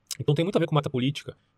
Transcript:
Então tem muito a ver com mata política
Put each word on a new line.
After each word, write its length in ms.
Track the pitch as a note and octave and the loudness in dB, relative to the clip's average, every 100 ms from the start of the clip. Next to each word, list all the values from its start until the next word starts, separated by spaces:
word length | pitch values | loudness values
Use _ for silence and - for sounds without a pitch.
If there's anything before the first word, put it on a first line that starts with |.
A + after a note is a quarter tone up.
| _ - | _ -6
Então 140 | C3+ | 0
tem 100 | D3+ | 0
muito 120 | E3+ E3 | 2 0
a 20 | |
ver 80 | E3 | 2
com 80 | |
mata 160 | D3+ C#3+ | 0 0
política 460 | B2+ B2+ C#3+ - - _ | 0 0 -2 -8 -16 _